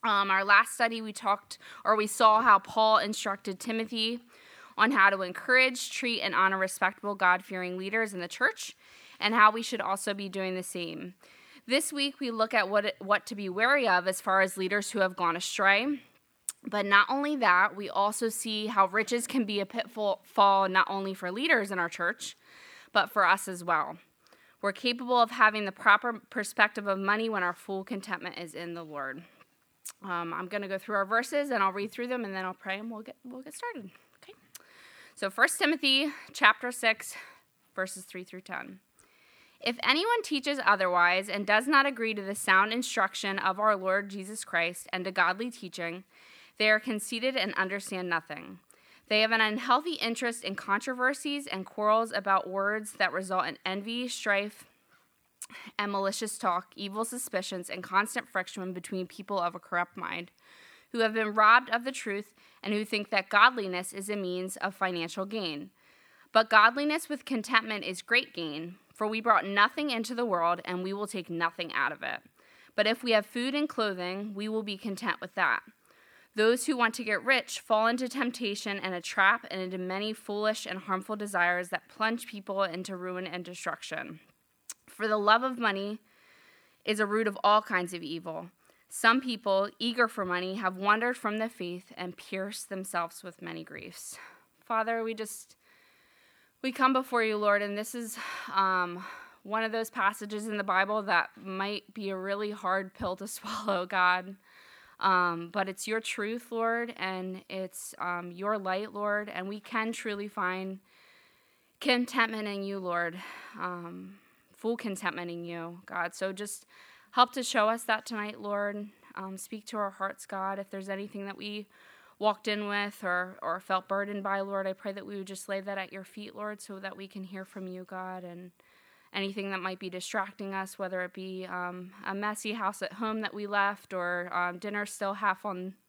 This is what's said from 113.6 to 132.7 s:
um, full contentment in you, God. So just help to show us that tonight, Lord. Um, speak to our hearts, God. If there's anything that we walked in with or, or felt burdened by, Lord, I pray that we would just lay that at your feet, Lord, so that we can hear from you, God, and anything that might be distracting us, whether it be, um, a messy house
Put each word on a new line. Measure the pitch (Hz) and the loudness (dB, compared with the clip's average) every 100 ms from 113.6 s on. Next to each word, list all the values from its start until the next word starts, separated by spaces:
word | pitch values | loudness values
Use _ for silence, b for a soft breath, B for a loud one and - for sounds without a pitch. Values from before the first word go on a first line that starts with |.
um, | 180 180 170 175 190 196 b b b _ | -8 -8 -12 -14 -16 -18 b b b _
full | 226 233 | -4 -2
contentment | 226 190 190 170 175 | -4 -4 -4 -4 -8
in | 170 | -8
you, | 170 170 170 175 - | -8 -8 -10 -12 -10
God. | 175 175 - | -4 -4 -4
So | 190 | -6
just | 190 208 - _ B B B B | -6 -10 -10 _ B B B B
help | - 247 | 4 4
to | 269 | 4
show | 240 233 214 | 0 2 2
us | 233 | 2
that | - 220 - | 0 -2 -2
tonight, | 226 208 214 | -8 -8 -8
Lord. | 208 202 202 208 208 _ b | -4 -2 -2 -4 -10 _ b
Um, | - 190 190 | -12 -10 -10
speak | - 220 208 | -12 -12 -8
to | 220 | -4
our | 202 | -4
hearts, | 196 196 - - | -2 -6 -6 -10
God. | 196 190 196 | -6 -4 -4
If | 196 | -6
there's | 196 190 | -10 -6
anything | 196 202 202 196 | -6 -6 -8 -10
that | 196 | -10
we | 208 208 208 B B B B B | -10 -10 -12 B B B B B
walked | 208 208 - | 0 0 -2
in | 208 208 | -2 -2
with | 202 202 202 | -2 -4 -4
or, | 190 180 185 185 | -2 -2 -2 -6
or | - 175 | -6 -6
felt | - 190 185 | -2 -2 0
burdened | 196 202 208 | -4 -2 -4
by, | 196 196 | -2 -2
Lord, | 196 196 190 | -2 -4 -4
I | |
pray | 190 208 | -6 -8
that | 196 196 | -10 -10
we | 202 | -10
would | 190 | -10
just | 190 - | -12 -6
lay | 196 | -6
that | 196 196 | -4 -6
at | 185 | -8
your | 190 | -10
feet, | 185 - 208 | -14 -14 -14
Lord, | - 208 208 | -10 -10 -10
so | - 196 | -14 -12
that | 196 - | -12 -12
we | 196 | -12
can | 202 | -12
hear | 190 190 | -12 -12
from | 190 - 185 | -12 -12 -12
you, | 185 | -12
God, | 185 190 185 185 | -12 -12 -10 -10
and | 180 175 180 _ b b b b b | -12 -14 -18 _ b b b b b
anything | - 196 202 196 | -4 -4 -4 -6
that | 190 | -4
might | 185 185 | -6 -6
be | 185 | -8
distracting | 185 - 220 196 202 196 | -8 -6 -4 -4 -6 -8
us, | 196 190 - | -6 -8 -6
whether | 190 185 | -6 -4
it | 180 | -6
be, | 185 190 185 185 | -8 -10 -8 -8
um, | 180 180 180 180 196 | -6 -6 -8 -14 -12
a | 196 | -8
messy | 196 208 214 220 | -4 -4 -4 -6
house | 226 196 | -2 -2